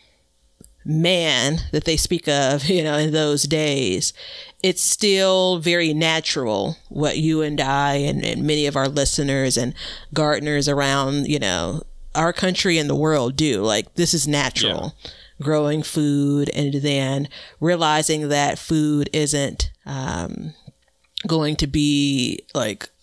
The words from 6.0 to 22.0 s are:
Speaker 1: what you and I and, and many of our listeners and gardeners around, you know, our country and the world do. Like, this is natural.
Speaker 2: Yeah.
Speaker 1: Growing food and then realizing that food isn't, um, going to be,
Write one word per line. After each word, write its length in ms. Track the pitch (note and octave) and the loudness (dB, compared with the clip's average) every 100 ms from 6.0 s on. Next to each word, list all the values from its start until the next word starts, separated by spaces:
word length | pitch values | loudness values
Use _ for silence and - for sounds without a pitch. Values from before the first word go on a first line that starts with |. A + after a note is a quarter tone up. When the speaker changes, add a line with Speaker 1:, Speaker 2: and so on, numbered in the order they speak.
| D#3+ D#3+ D#3 D3+ A#2+ G2+ A2+ D#3+ - | 2 0 -2 -2 0 0 -2 -6 -10
Speaker 1:
what 300 | - D3 - | -4 -2 0
you 240 | D#3 D#3 | 0 0
and 180 | D3+ D3 | 0 -2
I 340 | C3+ C#3 C#3+ | 0 0 2
and, 300 | C#3+ C#3+ C#3+ | 0 0 -2
and 180 | - - D3 | -2 -2 0
many 200 | D3+ C#3+ | 0 0
of 100 | C#3+ | 0
our 120 | C3+ | -2
listeners 680 | D3 C#3 - C#3 C3+ C3 A#2 | 0 0 0 0 0 0 0
and 180 | B2 - - - - | -2 -4 -12 -14 -6
gardeners 560 | D#3 D3+ C#3 D3+ C#3+ C#3+ | -2 0 0 0 0 0
around, 580 | C#3+ C#3 C#3 C3+ C#3+ C#3 | 2 2 2 0 -2 0
you 100 | D3 | 0
know, 440 | G2+ F2+ E2+ C#3+ - - - | 0 -2 -2 -4 -8 -16 -8
our 180 | D3+ E3 | -2 0
country 460 | - F#3 F3+ G3 D#3+ | 0 -2 0 0 2
and 100 | D3 | 0
the 60 | C#3 | 0
world 400 | D#3 D3+ B2 C#3 | 2 2 0 0
do. 260 | D#3 G#2 | 0 2
Like, 320 | G#2+ G#2+ - | 2 0 -2
this 200 | - E3+ | -2 0
is 120 | D#3+ C#3+ | 2 0
natural. 680 | C#3+ C3 - G#2+ D#2 - - | 0 0 0 -2 -2 -6 -10
Speaker 2:
Yeah. 60 | - - - - | -20 -20 -20 -8
Speaker 1:
Growing 400 | C#3+ D3+ D3 D#3 | 0 2 2 0
food 680 | - D#3+ D3 C#3+ C#3+ C#3+ C#3+ | -2 0 2 2 2 2 0
and 180 | - C#3+ | 0 0
then 540 | C#3 D3 C#3 C3 C#3 C#3+ - - - | 0 0 0 0 -2 -4 -10 -20 -2
realizing 720 | D#3+ F3 D#3 D3+ D#3 D#3 D3 | 0 2 2 2 2 0 0
that 280 | C#3+ C#3+ - | 2 2 -2
food 520 | - D#3+ D3+ D3 C#3+ | 0 2 2 2 0
isn't, 580 | D#3 D3 C#3+ C3+ - - - | 0 0 0 -2 -2 -4 -4
um, 680 | - C3+ C3 - - - D#3+ - - _ _ _ _ - E3 | -10 -8 -4 -4 -6 -8 -12 -14 -20 _ _ _ _ -8 -2
going 300 | D#3+ D3+ D3+ | 0 0 0
to 100 | D3 | 0
be, 760 | D3+ D3 C#3+ | 2 4 4